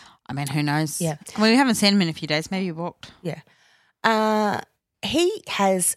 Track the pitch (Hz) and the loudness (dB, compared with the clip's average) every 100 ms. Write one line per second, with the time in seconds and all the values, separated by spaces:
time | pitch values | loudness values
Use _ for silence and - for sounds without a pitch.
0 | - _ - 135 143 151 147 147 156 - | -20 _ -12 -8 -4 -2 0 0 -2 -4
1 | 165 147 - - 220 240 269 220 202 202 | -4 -6 -8 0 4 4 4 4 4 4
2 | 170 156 156 151 160 190 190 160 170 - | 2 -2 -4 -4 -4 -6 -6 -6 -10 -12
3 | - - 175 - - _ _ _ _ _ | -20 -14 -10 -10 -14 _ _ _ _ _
4 | 226 220 214 214 208 - - _ _ _ | 0 2 2 2 0 -2 -8 _ _ _
5 | 196 285 349 440 - - 196 190 175 | -4 0 0 -2 -6 0 2 2 0